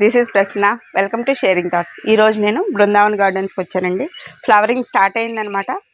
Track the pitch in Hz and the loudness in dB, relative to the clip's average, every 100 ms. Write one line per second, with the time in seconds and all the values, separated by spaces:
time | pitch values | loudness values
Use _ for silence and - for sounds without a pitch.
0 | 208 240 233 202 208 202 202 233 _ 190 | 2 2 2 0 0 0 -2 -2 _ -2
1 | 196 233 233 277 202 180 175 175 170 - | -2 -2 -4 0 0 0 0 -2 -4 -6
2 | - 220 214 214 208 226 415 208 208 208 | 0 4 4 2 0 0 -2 0 2 4
3 | 208 208 196 190 190 - 185 185 180 185 | 2 2 0 -2 -6 -8 -6 -4 -2 -4
4 | 311 - - - - 208 214 247 240 220 | -6 -12 -20 -8 2 2 2 -2 -2 0
5 | 196 226 233 226 208 196 196 339 _ | 0 -2 -6 -6 -6 -6 -6 -8 _